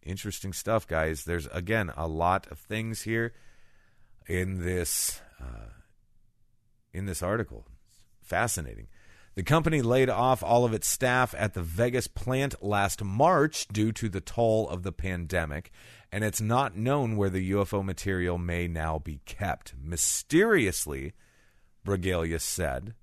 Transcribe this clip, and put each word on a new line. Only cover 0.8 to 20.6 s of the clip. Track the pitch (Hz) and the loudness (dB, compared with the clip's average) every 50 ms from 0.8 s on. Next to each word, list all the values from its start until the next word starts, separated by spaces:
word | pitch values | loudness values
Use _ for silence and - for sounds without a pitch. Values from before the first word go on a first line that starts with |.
| - | 0
guys. | - 85 80 80 80 80 76 - | 0 0 0 0 0 -2 -4 -4
There's, | 82 87 85 76 - | -4 -4 -4 -4 -6
again, | - 90 87 90 110 113 101 82 - | -8 -8 -4 -2 0 0 0 -2 -4
a | 69 80 | -4 -4
lot | 82 78 78 85 87 92 95 - | -4 0 2 2 4 2 2 0
of | - - - | -6 -16 -18
things | - - 107 110 110 113 113 104 | -10 -6 -6 -4 -4 -4 -6 -6
here | - 107 113 113 117 117 - - - - - - - - - - _ _ _ _ - _ - - - - | -4 -2 -2 -2 -2 -2 -6 -12 -20 -20 -20 -20 -20 -20 -20 -20 _ _ _ _ -20 _ -20 -20 -8 -4
in | 104 90 92 92 95 92 85 | -2 -2 0 -2 -4 -4 -2
this, | 87 90 90 87 - - - - - - - - - - - | -2 -2 -2 -2 -2 -2 -2 -2 -2 -4 -8 -14 -20 -18 -14
uh, | 64 64 58 55 53 55 55 - - _ _ _ _ _ _ _ _ _ _ _ _ _ _ _ _ _ _ _ _ _ | -12 -12 -12 -12 -14 -16 -20 -20 -20 _ _ _ _ _ _ _ _ _ _ _ _ _ _ _ _ _ _ _ _ _
in | - 92 98 | -8 -6 -6
this | 98 87 78 90 | -4 -4 -4 -2
article. | 87 104 117 104 76 - 55 57 - 57 - _ _ _ _ - _ _ _ | -2 0 -2 -2 -4 -8 -18 -18 -20 -20 -20 _ _ _ _ -20 _ _ _
Fascinating. | - - - 90 87 113 - 98 78 62 53 53 53 - - - - - - - - - - | -10 -4 0 0 0 0 -2 -4 -6 -8 -10 -14 -16 -18 -18 -20 -20 -20 -20 -20 -20 -10 -6
The | - | -6
company | 90 - 147 165 151 165 156 151 | 2 4 4 4 4 4 2 2
laid | 120 113 120 131 131 127 | 4 4 6 6 4 4
off | 107 98 120 131 131 - | 4 2 4 4 4 2
all | - 80 117 120 123 | 4 4 6 6 6
of | 120 110 | 4 2
its | 104 - | 0 0
staff | - - - 131 123 123 127 127 123 - - | 0 0 2 2 2 4 4 2 2 0 -2
at | 107 104 - | -2 -2 0
the | 95 | -2
Vegas | 87 82 82 92 117 123 120 127 117 | -4 -4 0 2 2 2 2 0 -2
plant | - - - - 123 127 131 139 139 - - | -2 -6 -6 -2 -2 0 0 0 -2 -4 -4
last | - 101 104 101 101 98 - - | -2 0 2 2 2 2 0 -2
March | 104 98 95 113 139 170 185 160 147 156 - - - _ | -4 -2 2 4 6 6 6 6 4 2 2 -4 -6 _
due | 101 104 107 113 | 0 2 2 2
to | 113 - 117 110 | 0 -2 -4 -2
the | 90 95 | -4 -4
toll | - - - - 117 113 110 110 110 71 | -6 -4 0 2 4 4 4 4 2 0
of | 78 92 | -4 -6
the | 90 98 | -6 -6
pandemic, | 82 - - 95 92 87 85 76 92 87 82 76 71 78 - - - - - - - - - _ | -6 -4 -4 -4 -2 -4 -4 -2 -2 -2 -2 -2 -4 -8 -8 -12 -20 -20 -20 -20 -20 -20 -18 _
and | - 101 | -4 -2
it's | 107 107 90 - | -2 0 -2 -2
not | 110 107 117 127 139 123 - | 0 2 2 2 2 0 -2
known | 95 110 123 139 147 135 113 110 | -2 0 0 2 2 2 0 2
where | 104 101 98 | 2 2 2
the | 92 92 92 | 2 0 0
U | 92 95 101 | 2 2 2
F | 98 90 | 2 2
O | - 101 | 0 -2
material | 98 98 92 - - 98 98 92 87 87 87 | -2 -2 -6 -4 -2 -2 0 0 0 0 0
may | 87 87 87 85 87 87 87 | -2 -2 -2 -2 -2 -2 -2
now | 82 80 78 80 78 80 | -2 -2 -2 -2 -2 -4
be | 76 85 76 69 - | -4 -8 -10 -12 -12
kept. | - - - 101 92 67 - - - - 64 | -14 -8 -6 -4 -4 -4 -6 -8 -16 -16 -12
Mysteriously, | 67 78 87 80 - - - - - _ 143 165 208 233 214 180 | -8 -6 -4 -2 0 0 0 -2 -2 _ 4 6 6 6 6 4